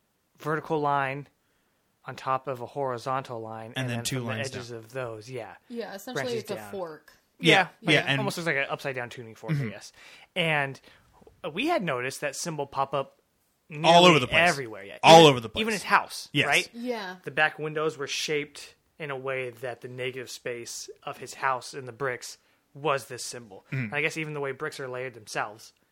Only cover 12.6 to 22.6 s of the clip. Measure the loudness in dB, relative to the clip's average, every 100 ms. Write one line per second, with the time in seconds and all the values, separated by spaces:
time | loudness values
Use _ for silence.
12.6 | -4 -2 -2 -2 -4 _ _ _ _ _
13.6 | -16 2 8 10 10 8 6 4 4 2
14.6 | -4 -12 -14 6 12 12 12 8 0 -4
15.6 | -2 -4 2 2 2 -10 -4 0 4 2
16.6 | 0 -6 -6 -6 -8 -12 -6 0 0 0
17.6 | -6 -4 -4 -4 -6 -6 -2 -4 -4 -12
18.6 | -20 -20 _ -12 -10 -8 -6 -4 -6 -8
19.6 | -10 -10 -12 -8 -8 -8 -12 -10 -10 -10
20.6 | -10 -14 -14 -14 -14 -12 -14 -4 -2 -2
21.6 | -6 -12 -12 -6 -4 -4 -10 -18 _ _